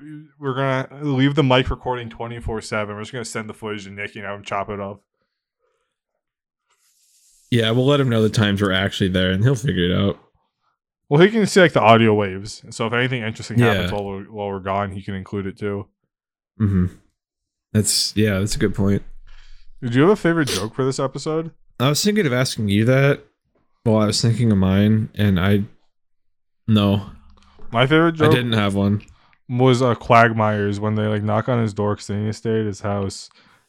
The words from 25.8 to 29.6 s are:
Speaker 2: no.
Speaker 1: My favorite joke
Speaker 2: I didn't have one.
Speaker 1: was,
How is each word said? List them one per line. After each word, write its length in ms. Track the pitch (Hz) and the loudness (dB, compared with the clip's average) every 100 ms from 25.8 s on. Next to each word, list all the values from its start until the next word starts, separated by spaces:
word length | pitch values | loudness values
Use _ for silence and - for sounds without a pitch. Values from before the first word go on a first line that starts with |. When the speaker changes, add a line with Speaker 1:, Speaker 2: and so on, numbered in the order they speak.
| _ _ _ _ _ _ _ _ - | _ _ _ _ _ _ _ _ 0
Speaker 2:
no. 420 | 107 101 104 - - - - _ - - | 2 2 0 -4 -14 -20 -20 _ -16 -6
Speaker 1:
My 120 | 113 131 | 0 2
favorite 240 | 156 170 | 4 4
joke 180 | 160 151 | 4 2
Speaker 2:
I 40 | 131 | 4
didn't 160 | 120 | 2
have 240 | 113 101 98 | 0 0 2
one. 260 | 101 104 - - _ _ - | 2 0 -4 -20 _ _ -8
Speaker 1:
was, 340 | 123 | 2